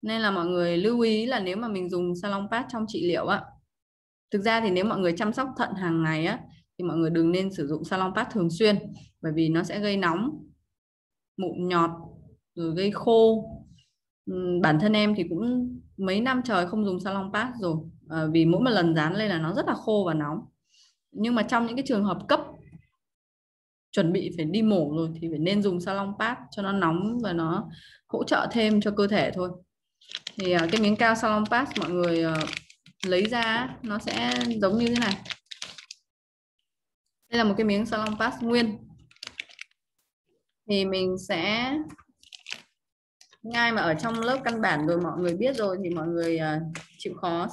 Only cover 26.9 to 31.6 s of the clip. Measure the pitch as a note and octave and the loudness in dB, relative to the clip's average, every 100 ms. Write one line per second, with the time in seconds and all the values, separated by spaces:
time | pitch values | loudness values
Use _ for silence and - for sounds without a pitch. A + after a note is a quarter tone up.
26.9 | E3 G#3 A#3+ G#3+ E3+ D#3+ F#3 - - - | 2 0 -2 -2 -2 -2 -2 -4 -12 -20
27.9 | - _ - - - - A#3+ G#3+ G#3+ G#3 | -20 _ -4 0 0 2 0 2 2 2
28.9 | G#3 G3+ G3+ C#3+ F#3 F3+ F3 _ _ _ | 0 2 2 2 -2 -6 -8 _ _ _
29.9 | _ - - - - F#3 F3 E3 G3 G#3 | _ -14 -14 -12 -6 0 2 2 2 2
30.9 | G#3+ A#3 A3+ A3+ G#3+ G#3 A#3+ | 4 4 4 2 0 2 0